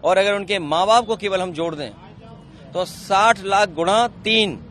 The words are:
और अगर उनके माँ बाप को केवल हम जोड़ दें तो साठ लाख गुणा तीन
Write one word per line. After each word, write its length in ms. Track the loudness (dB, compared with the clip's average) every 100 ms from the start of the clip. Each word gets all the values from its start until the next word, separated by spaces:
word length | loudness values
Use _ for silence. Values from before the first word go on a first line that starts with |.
और 140 | 2 2
अगर 160 | 2
उनके 240 | 0 -2 -4
माँ 280 | -2 0 4
बाप 200 | 4 2
को 100 | -6
केवल 240 | -4 -4
हम 120 | -4
जोड़ 220 | -4 -6
दें 160 | -6 -12 -14 -20 -20 -20 -20 -20 -20 -10
तो 100 | -6
साठ 580 | -6 -8 0 4 4 4
लाख 260 | 2 0 0
गुणा 400 | 0 0 2 0
तीन 500 | -4 -2 0 0 -4 -14